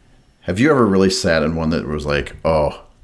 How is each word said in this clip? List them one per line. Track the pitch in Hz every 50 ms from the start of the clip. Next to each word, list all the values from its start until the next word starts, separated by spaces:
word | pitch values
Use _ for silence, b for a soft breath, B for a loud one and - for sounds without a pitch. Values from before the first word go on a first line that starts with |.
| b b b b b _ _ _ _
have | - 92 98
you | 127 156
ever | 151 135 120
really | 107 95 95 95 95
sat | 92 - - 90 82 80 76
in | 78 82
one | 82 82 80
that | 82 80 - 67
was | 76 76 69
like, | 73 73 71 67 - - - -
"Oh, | 80 82 78 73 71 - - - - _ _